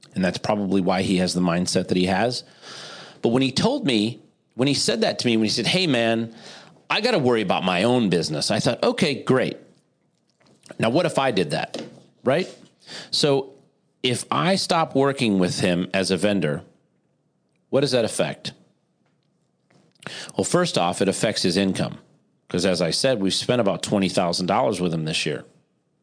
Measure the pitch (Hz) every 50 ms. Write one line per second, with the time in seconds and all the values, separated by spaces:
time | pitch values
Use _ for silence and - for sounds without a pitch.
0 | - - - 95 92 90 87 - - - 110 104 101 92 95 98 87 92 92 92
1 | 87 90 98 90 92 87 82 90 90 87 85 90 90 - - 92 90 - - 92
2 | 92 92 95 92 110 123 131 - - - - - - - - - - - - -
3 | - - - - - 117 117 131 135 131 - - - 226 277 285 233 143 120 107
4 | 104 113 127 - - _ _ _ _ _ _ 110 127 143 135 - - - 214 226
5 | 220 - - - - 123 113 110 110 104 - 120 110 - - 185 190 160 131 117
6 | 117 113 113 113 117 113 - - - - - - - - - - _ - 147 202
7 | 208 254 233 175 131 123 120 113 104 90 95 80 90 92 90 87 104 120 123 127
8 | 113 92 85 85 80 80 78 71 - - 120 107 - 131 - - - 233 247 -
9 | 190 151 131 107 - - 196 - - - - - - - _ _ _ _ _ _
10 | _ _ _ _ _ _ _ _ _ _ _ _ _ - - - 117 113 120 170
11 | 175 156 - 151 135 135 110 95 85 73 76 80 - - - - - - - -
12 | - _ _ _ - 165 165 170 185 - - - - - _ _ _ - - -
13 | - - - - 160 147 139 135 135 - - - _ _ _ _ _ _ _ _
14 | - 127 160 - - - - 147 151 175 196 185 - - 185 165 160 - - 135
15 | 135 139 135 - 127 110 101 95 92 90 - - - 95 87 87 92 - - 95
16 | 95 90 95 85 95 104 101 98 78 76 71 - - - _ _ _ _ _ _
17 | _ _ _ _ _ _ _ _ _ _ _ _ _ _ 123 135 143 139 123 123
18 | 113 101 - - 85 71 - - - - - - _ _ _ _ _ _ _ _
19 | _ _ _ _ _ _ _ _ _ _ _ _ _ _ _ _ _ _ _ _
20 | - - - - - - - - 95 - - 175 180 170 - 107 87 87 92 -
21 | 104 95 92 - - 110 101 - - 92 80 95 98 95 90 - 82 - - -
22 | - _ _ _ _ _ _ _ _ - - 90 87 98 90 85 87 80 82 -
23 | - 135 131 104 98 95 - - - - 123 123 107 98 90 82 - - 107 101
24 | 95 90 - - 92 87 85 - 90 87 98 113 135 131 104 90 90 87 82 82
25 | 78 78 80 - - 80 69 62 - - _ _ _ _ _ _ _ _ _ _